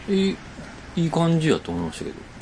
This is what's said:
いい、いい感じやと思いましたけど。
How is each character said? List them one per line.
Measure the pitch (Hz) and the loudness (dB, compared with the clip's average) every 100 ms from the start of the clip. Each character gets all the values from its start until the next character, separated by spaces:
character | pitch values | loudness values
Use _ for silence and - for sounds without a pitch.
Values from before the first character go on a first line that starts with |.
| - | 0
い | 190 196 | 2 2
い、 | 165 - - - - - - | 0 -10 -16 -16 -16 -6 0
い | 165 | 0
い | |
感 | 165 170 165 | 4 4 4
じ | 156 | 4
や | 87 | 2
と | - | 2
思 | 87 | -2
い | 85 | -4
ま | |
し | - | -4
た | 71 | -8
け | |
ど。 | - - - | -10 -16 -18